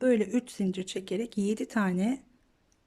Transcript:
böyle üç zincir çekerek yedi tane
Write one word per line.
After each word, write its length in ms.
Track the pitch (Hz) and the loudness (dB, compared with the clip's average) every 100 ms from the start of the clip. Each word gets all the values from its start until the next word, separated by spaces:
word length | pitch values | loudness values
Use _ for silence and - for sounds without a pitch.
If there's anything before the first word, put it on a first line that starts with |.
böyle 240 | 254 233 | 4 4
üç 260 | 202 247 240 | 4 0 -2
zincir 360 | - 190 185 185 | -2 -2 -2 -6
çekerek 520 | 190 190 190 233 - | -8 -4 -4 -4 -2
yedi 300 | 196 220 269 | 0 0 -2
tane 540 | 226 190 180 208 262 - _ _ _ _ _ | 0 0 2 0 -2 -8 _ _ _ _ _